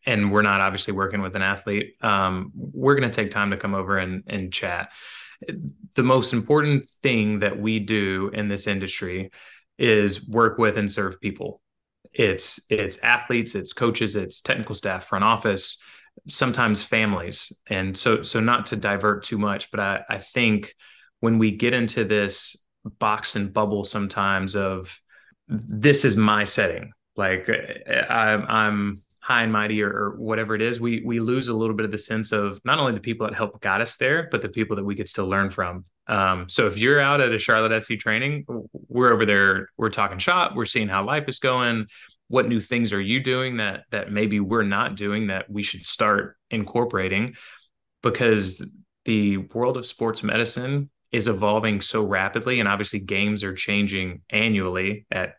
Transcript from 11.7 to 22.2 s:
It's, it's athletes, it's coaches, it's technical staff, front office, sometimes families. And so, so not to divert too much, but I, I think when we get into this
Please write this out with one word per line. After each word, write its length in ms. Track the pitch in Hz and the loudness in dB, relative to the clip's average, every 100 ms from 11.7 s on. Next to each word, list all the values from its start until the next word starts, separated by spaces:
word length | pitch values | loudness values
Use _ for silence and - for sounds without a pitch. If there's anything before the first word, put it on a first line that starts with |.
| _ _ _ _ | _ _ _ _
It's, 520 | - 110 92 - - - | 2 2 4 2 0 0
it's 280 | 107 98 - | 0 0 -2
athletes, 560 | 117 120 - 123 113 101 | 2 2 2 0 0 -6
it's 180 | 92 | -8
coaches, 420 | - 120 113 113 101 | 0 0 2 -2 -2
it's 260 | 92 - | -4 -8
technical 340 | - 127 107 107 | -2 -2 -2 -6
staff, 300 | 101 92 - | -4 -6 -4
front 200 | 98 104 | 0 2
office, 560 | 113 113 95 - - - - _ - - | 2 0 0 -2 -6 -10 -20 _ -20 -4
sometimes 560 | - 127 120 117 104 | 0 0 2 2 0
families. 680 | - 113 107 92 87 98 - - - | 0 0 2 -2 -4 -6 -8 -10 -6
And 300 | 95 95 95 | -4 -2 -2
so, 240 | 123 107 | 2 2
so 180 | - 117 | 0 0
not 280 | 113 120 - | 2 2 0
to 80 | 110 | -4
divert 460 | 101 101 104 101 | -2 0 0 0
too 140 | - 110 | -4 -2
much, 340 | 104 98 - | -2 -2 -6
but 80 | 107 | -4
I, 240 | 98 98 - | -2 -2 -4
I 80 | 104 | -8
think 540 | - 127 117 104 104 - - - _ _ | -4 0 2 2 0 -18 -20 -20 _ _
when 180 | 117 113 | 2 4
we 140 | 110 | 4
get 220 | 101 120 | 2 0
into 320 | 123 113 - 101 | 2 0 -2 2
this 500 | 107 | 2